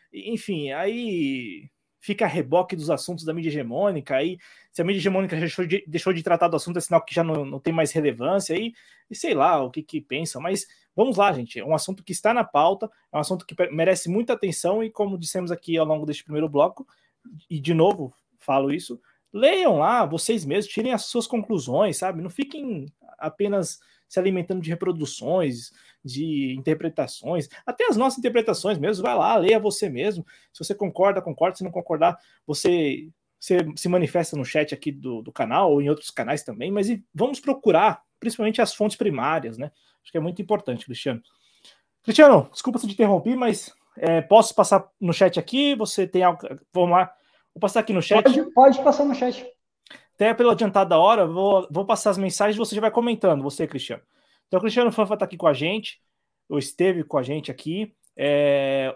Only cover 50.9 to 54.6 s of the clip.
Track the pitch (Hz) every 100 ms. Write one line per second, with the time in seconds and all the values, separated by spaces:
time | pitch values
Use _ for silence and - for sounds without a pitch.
50.9 | 165 190 226 165 175 196 190 180 160 196
51.9 | 214 214 190 190 - 208 214 226 208 220
52.9 | 233 233 226 190 143 139 - 160 131 -
53.9 | - _ _ _ _ - 185